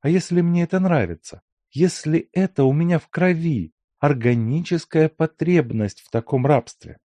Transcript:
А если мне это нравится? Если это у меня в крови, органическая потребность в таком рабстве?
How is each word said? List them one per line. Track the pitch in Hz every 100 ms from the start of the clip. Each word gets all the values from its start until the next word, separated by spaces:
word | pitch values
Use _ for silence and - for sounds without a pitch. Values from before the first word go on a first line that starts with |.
А | 139
если | 180 - 175
мне | 170 175
это | 170 190
нравится? | 185 165 90 82 - - _ _ _
Если | 131 175 - 156 160 -
это | - 190 -
у | 135
меня | 143 170 170
в | -
крови, | - 185 170 165 131 82 _ _ _
органическая | 147 135 117 120 113 151 170 170 - 160 156
потребность | _ 160 _ 165 175 123 113 104 -
в | _
таком | 117 - 135 127
рабстве? | 143 - - - -